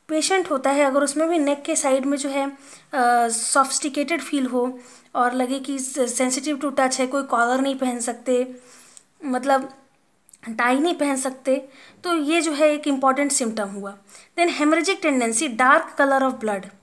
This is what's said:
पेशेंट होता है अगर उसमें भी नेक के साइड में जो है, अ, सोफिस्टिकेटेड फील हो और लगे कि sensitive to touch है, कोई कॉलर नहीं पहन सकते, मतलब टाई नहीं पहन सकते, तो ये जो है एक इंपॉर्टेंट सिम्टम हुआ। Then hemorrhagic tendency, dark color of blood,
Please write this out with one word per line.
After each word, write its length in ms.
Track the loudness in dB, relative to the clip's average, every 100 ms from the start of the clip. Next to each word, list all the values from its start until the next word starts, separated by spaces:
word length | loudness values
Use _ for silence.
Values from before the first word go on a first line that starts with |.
| -4
पेशेंट 440 | -2 2 0 0
होता 180 | 0 2
है 160 | 2 2
अगर 180 | 2
उसमें 260 | 0 0 0
भी 100 | 2
नेक 240 | 0 -2
के 120 | -2 -2
साइड 300 | 2 0 0
में 120 | -2
जो 120 | -2
है, 180 | -2 -4
अ, 100 | -8 -20 -20 _ 0 4 4 2
सोफिस्टिकेटेड 920 | -2 0 2 2 0 -2 -2 -2 -2
फील 240 | -2 -2 0
हो 340 | 0 -2 -4 -18 -20 _ 0
और 180 | 0
लगे 260 | 0 -2 -2
कि 200 | -4 -6
sensitive 800 | -6 -2 -2 0 0 0 -4 -2
to 120 | -2
touch 280 | 0 0 0
है, 80 | -2
कोई 160 | -2
कॉलर 380 | -2 0 2 2
नहीं 140 | 0 -2
पहन 240 | -4 -2
सकते, 560 | -6 -6 -2 0 -2 -8 -20 -20 -20 -20 _ _ -4
मतलब 480 | -4 2 0 0 -14 _ _ _ _ _ _ -10
टाई 300 | -2 2 2
नहीं 160 | 2 0
पहन 200 | -2 -2
सकते, 540 | -4 -6 -2 -2 -2 -20 -20 -12
तो 100 | -4
ये 280 | -2 2 0
जो 100 | 0
है 220 | 2 2
एक 140 | 2 -2
इंपॉर्टेंट 440 | 2 2 2 0
सिम्टम 360 | 0 -2 -4 -8
हुआ। 300 | -8 -12 -16 _ -20 -12 -2
Then 180 | 0 2
hemorrhagic 460 | 2 2 2 0 0
tendency, 520 | 0 0 -2 -4 2
dark 440 | 4 4 2 0
color 300 | 2 4 2
of 80 | -2
blood, 260 | -4 -4 -8 -20